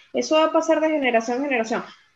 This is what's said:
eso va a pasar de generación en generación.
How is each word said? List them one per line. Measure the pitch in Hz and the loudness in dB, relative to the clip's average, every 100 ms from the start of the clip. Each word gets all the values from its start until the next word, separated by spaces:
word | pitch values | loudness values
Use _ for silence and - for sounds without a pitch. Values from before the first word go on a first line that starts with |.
| _ | _
eso | 254 247 311 | -6 0 2
va | 311 | 2
a | |
pasar | 320 311 311 | 2 2 0
de | 311 | 2
generación | 311 262 233 226 247 | 0 2 0 0 -4
en | 285 | -2
generación. | 254 226 220 - - _ | -2 -2 -4 -6 -18 _